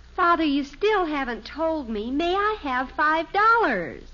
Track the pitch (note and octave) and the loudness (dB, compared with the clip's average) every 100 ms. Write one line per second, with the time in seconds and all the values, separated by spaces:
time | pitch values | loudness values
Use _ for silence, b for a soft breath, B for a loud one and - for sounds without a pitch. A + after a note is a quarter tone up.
0 | - - F4 E4+ D#4+ C#4 C#4 - G4+ G#4+ | -10 0 2 2 2 0 -4 -2 2 2
1 | E4+ D4 C4 A3+ - C#4 D#4+ D#4+ A#3 G#3+ | 0 -2 -4 -6 -10 -4 -2 -2 -4 -6
2 | A3+ C#4 E4+ F#4+ G#4 G#4+ C#4+ B3+ C4 - | -4 -2 0 0 0 -2 -4 -4 -4 0
3 | D4+ D#4+ E4 G4 A4 A#4 F4+ G3 D3+ D#2+ | 2 2 0 2 4 6 4 0 -4 -10
4 | - | -16